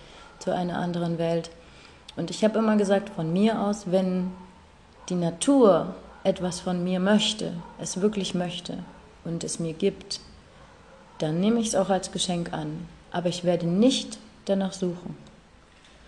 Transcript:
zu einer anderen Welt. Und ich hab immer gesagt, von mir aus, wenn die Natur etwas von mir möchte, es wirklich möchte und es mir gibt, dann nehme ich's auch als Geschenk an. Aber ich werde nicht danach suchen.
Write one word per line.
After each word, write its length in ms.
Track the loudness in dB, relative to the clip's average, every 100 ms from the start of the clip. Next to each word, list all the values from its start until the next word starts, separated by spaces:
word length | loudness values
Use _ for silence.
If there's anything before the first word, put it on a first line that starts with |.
| -20 -20 -20 -10
zu 140 | -4
einer 260 | -2 -2 -2
anderen 380 | -2 -2 -2 0
Welt. 320 | 0 0 -4 -14 -20 -20 -20 -20 -16 -8
Und 120 | -6
ich 140 | 2
hab 120 | 2 4
immer 200 | 4 4
gesagt, 340 | 4 2 0
von 220 | -4 0
mir 300 | 4 4 2
aus, 240 | 0 -2 0
wenn 420 | 2 2 0 -2 -6 -18 -20 -20 -20 -20 -14 -4
die 80 | 0
Natur 800 | 0 0 4 6 8 6 2 -10 -16 -6 -2
etwas 340 | 0 -2 -4
von 240 | -4 -2
mir 160 | 0 0
möchte, 540 | 4 4 4 -2 -4 -6 -12 -10
es 220 | -8 0
wirklich 340 | 0 0 -2 -2
möchte 440 | -4 -6 -10 -10 -12 -16 -20 -14
und 200 | -8 -6 -6
es 140 | -4
mir 140 | -6
gibt, 460 | -2 -2 -2 -10 -12 -12 -20 -20 -20 -20 -20 -20 -20 -16 -6
dann 200 | -2 0
nehme 220 | 2 2
ich's 140 | 2 0
auch 140 | 2
als 220 | 0 -2
Geschenk 400 | -4 -2 -2 -4
an. 360 | -6 -6 -8 -12 -18 -10
Aber 180 | -4 -2
ich 160 | -2 0
werde 200 | 0 2
nicht 520 | 4 4 4 -4 -14 -18 -10 -2
danach 280 | 0 -2
suchen. 500 | -2 -4 -4 -10 -14 -16 -20 -20 -20 -20 -20 -20 -20